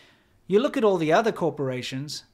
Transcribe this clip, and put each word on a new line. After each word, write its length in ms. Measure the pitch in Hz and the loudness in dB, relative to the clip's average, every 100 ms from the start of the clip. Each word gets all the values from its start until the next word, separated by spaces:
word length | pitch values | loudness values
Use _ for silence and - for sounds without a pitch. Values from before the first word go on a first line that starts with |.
| _ _ _ _ - | _ _ _ _ 0
you 120 | 196 | 2
look 180 | 277 277 | 2 2
at 60 | |
all 120 | 214 185 | 2 2
the 160 | 151 | 2
other 180 | 175 220 | 2 2
corporations, 920 | - 165 139 131 127 120 131 147 - - | 0 -4 -2 -4 -6 -8 -8 -10 -12 -16